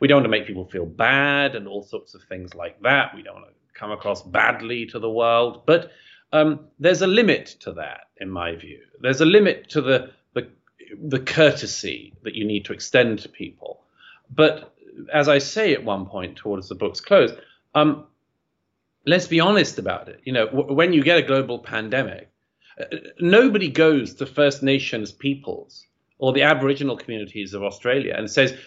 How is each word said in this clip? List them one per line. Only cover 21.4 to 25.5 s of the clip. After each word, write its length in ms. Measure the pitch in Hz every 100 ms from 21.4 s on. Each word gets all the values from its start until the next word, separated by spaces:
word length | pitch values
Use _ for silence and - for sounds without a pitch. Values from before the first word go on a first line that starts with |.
| 120 120
pandemic, 720 | - 110 110 127 110 92 - _ _ _ _ -
uh, 40 | - - - -
nobody 480 | 170 208 262 202 175
goes 460 | 135 160 147 107
to 120 | - 131
First 360 | - 143 139
Nations 500 | 135 135 135 117 101
peoples 760 | - 139 139 113